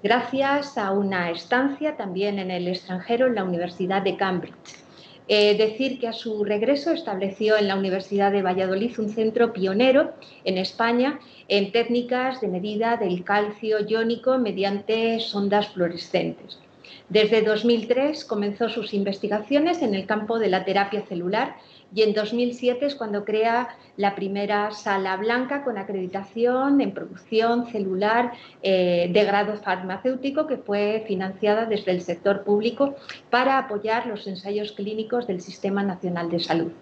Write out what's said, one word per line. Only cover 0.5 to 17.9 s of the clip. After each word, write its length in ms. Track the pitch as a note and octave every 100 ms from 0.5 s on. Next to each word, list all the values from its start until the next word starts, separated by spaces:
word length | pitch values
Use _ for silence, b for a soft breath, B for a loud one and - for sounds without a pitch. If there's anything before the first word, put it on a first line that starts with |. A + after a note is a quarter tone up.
| C#4+ C#4 B3
a 140 | G3
una 400 | G3 G3 F#3+ F3
estancia 680 | E3+ - B3 C#4 C#4 D4+ D4
también 440 | G3+ F3+ G3+ G3+
en 100 | F#3
el 160 | F3+ F3+
extranjero, 640 | F3+ - F#3 - A#3 B3+
en 80 | A3
la 80 |
Universidad 580 | F#3 F3 F3+ - F#3 G3
de 140 | F#3+ F#3
Cambridge. 360 | F#3+ F3+ D#3 - - - B B B B -
Eh, 280 | G#3 G#3 G3+
decir 440 | A3 G#3+ C4 C4
que 80 | A3+
a 40 |
su 320 | A3 A#3 G#3+
regreso 460 | G3+ G#3 A3+ C#4 E4+
estableció 680 | E4 - F#3+ G3 - G#3+ G#3+
en 120 | G3+
la 80 | G3
Universidad 560 | G3 F#3+ F#3 G3+ G3+
de 100 | G3+
Valladolid 560 | F#3 F#3 F#3 F#3+ A#3 A#3
un 100 | G#3
centro 440 | G#3+ A3 A3 A#3
pionero 580 | A3 F#3+ G3 B3+ C4 D#4+ - B B
en 140 | F#3 F#3
España 600 | F#3 - A#3 A#3+ C4 C#4 B B B
en 240 | G3+ G3
técnicas 720 | A#3 A#3 A#3+ A#3+ B3+ B3+ B3+
de 80 | G3+
medida 480 | F3+ G#3 G#3+ A3+ A#3
del 260 | G3 F3+
calcio 560 | F3+ G3+ G#3 G#3 A3 G#3+ G#3
iónico 500 | A3 A3+ A#3 B3+ B3+
mediante 840 | A3 F3+ G3 G3+ - A3 A3+ A3+
sondas 480 | - G3+ G3+ G3+ G3+
fluorescentes. 880 | F#3 F3 F3 - F3+ E3 E3 - - - - B B -
Desde 340 | G3 G#3+ A3
dos 220 | G#3+ G#3+
mil 240 | A#3+ A#3
tres 360 | G#3+